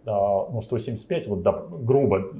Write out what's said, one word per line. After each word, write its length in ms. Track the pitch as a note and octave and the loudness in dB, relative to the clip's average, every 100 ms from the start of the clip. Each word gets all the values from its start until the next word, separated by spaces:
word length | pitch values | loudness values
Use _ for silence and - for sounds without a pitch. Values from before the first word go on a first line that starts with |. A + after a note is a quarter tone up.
| A2+ | -4
а, 420 | G2+ G2+ G2 - | 0 2 2 0
ну, 100 | A2+ | -6
сто 160 | - A#2 | -4 -4
семьдесят 300 | - A2+ - | -4 -8 -4
пять, 200 | E3+ G#2 | -4 -2
вот, 140 | G2 | 0
доп-, 420 | A2 - - F2 | 2 0 -6 -6
грубо, 500 | A#2+ C#3 B2 F#2+ F#2+ - | 2 4 4 2 0 -10